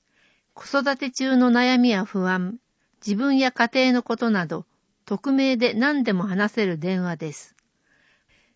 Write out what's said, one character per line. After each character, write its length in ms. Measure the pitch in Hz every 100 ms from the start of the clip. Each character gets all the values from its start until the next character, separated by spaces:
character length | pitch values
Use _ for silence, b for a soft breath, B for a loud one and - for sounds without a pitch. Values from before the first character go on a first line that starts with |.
| _ _ _ _ _
子 120 | - -
育 320 | 277 269 269
て 120 | 269
中 280 | - 262 262
の 140 | 247
悩 280 | 240 247 254
み 100 | 247
や 140 | 202
不 260 | - 202 185
安、 300 | 185 180 233 _ _ _ _ 208
自 100 | 202
分 220 | 277 269
や 140 | 262
家 180 | - 233
庭 200 | 262 262
の 100 | 247
こ 140 | - 226
と 120 | 233
な 160 | 208 160
ど、 200 | 165 - _ _ _ -
匿 260 | 202 277
名 240 | 269 269 254
で 180 | 240
何 300 | 214 269 294
で 80 | 233
も 120 | 185
話 280 | 196 185 208
せ 140 | - 196
る 120 | 165
電 240 | 175 185
話 140 | 180 165
で 160 | 160
す。 240 | 143 - _ _ _ _ _ _ _ _ _ _